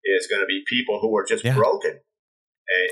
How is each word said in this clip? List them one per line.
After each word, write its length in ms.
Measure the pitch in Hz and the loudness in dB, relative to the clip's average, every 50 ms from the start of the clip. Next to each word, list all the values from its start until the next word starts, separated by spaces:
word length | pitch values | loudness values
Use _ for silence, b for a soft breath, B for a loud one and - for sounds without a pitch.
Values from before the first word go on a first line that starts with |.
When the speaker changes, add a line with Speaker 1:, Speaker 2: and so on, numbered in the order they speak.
| - | -2
Speaker 1:
is 240 | 98 98 92 - - | 0 0 0 0 0
gonna 160 | 107 98 98 | -2 -2 0
be 160 | 92 95 98 - - | -2 -2 -4 -4 -2
people 320 | 123 123 123 - 104 101 | -2 -2 -2 -2 -2 -2
who 160 | 107 110 107 | 0 0 0
are 80 | 104 95 | 0 0
just 200 | - 113 - - | 0 -4 0 0
Speaker 2:
Yeah. 100 | 120 131 | 0 2
Speaker 1:
broken. 360 | 135 139 - - 131 - 80 | 4 4 2 2 0 -2 -6
And, 100 | - - _ _ _ _ _ _ _ _ _ _ _ _ _ - | -6 -6 _ _ _ _ _ _ _ _ _ _ _ _ _ -2
Speaker 2:
And 220 | 92 92 92 92 | 0 0 0 0